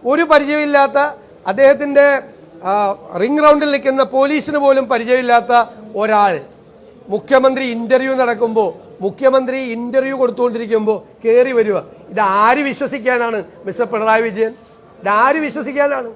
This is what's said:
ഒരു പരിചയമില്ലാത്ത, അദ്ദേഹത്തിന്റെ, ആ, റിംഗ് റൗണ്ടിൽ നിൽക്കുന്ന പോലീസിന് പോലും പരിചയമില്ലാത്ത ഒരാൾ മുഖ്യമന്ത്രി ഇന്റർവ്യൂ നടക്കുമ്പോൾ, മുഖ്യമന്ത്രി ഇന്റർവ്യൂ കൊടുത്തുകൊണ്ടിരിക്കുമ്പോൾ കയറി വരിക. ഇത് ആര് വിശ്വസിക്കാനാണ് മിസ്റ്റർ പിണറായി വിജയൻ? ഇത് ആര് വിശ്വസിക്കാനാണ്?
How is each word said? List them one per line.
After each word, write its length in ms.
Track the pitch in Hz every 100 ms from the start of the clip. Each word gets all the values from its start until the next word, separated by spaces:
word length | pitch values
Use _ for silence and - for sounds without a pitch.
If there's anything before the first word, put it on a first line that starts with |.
| 240
ഒരു 160 | 302
പരിചയമില്ലാത്ത, 760 | 330 302 277 302 294 285 277 277 294 - - - -
അദ്ദേഹത്തിന്റെ, 760 | 202 269 285 285 277 285 277 269 - - -
ആ, 280 | 185 202 208 202 - 180
റിംഗ് 240 | 208 294
റൗണ്ടിൽ 260 | 302 294 294
നിൽക്കുന്ന 320 | 285 277 269
പോലീസിന് 560 | 262 269 277 302 - 294
പോലും 300 | 277 269 247
പരിചയമില്ലാത്ത 640 | 240 226 254 247 240 233 240 220 - - -
ഒരാൾ 440 | 214 214 202 160 139 - - - - - -
മുഖ്യമന്ത്രി 560 | 202 - 262 262 262
ഇന്റർവ്യൂ 500 | 262 233 233 254 262
നടക്കുമ്പോൾ, 560 | 262 247 233 226 220 196 - - -
മുഖ്യമന്ത്രി 580 | 190 - 262 262 254 269
ഇന്റർവ്യൂ 580 | 254 226 240 262 262 269
കൊടുത്തുകൊണ്ടിരിക്കുമ്പോൾ 840 | 247 233 240 226 226 220 214 208 - _
കയറി 280 | 226 233 254
വരിക. 260 | 240 214 185 - - -
ഇത് 100 | 190
ആര് 380 | 202 196 220 262
വിശ്വസിക്കാനാണ് 840 | 277 233 269 269 220 247 233 220 180 -
മിസ്റ്റർ 220 | 196 190 233
പിണറായി 360 | 233 220 220
വിജയൻ? 300 | 226 202 220 233 - - - -
ഇത് 60 | 185
ആര് 280 | 208 254 311
വിശ്വസിക്കാനാണ്? 760 | 302 - 247 277 285 269 233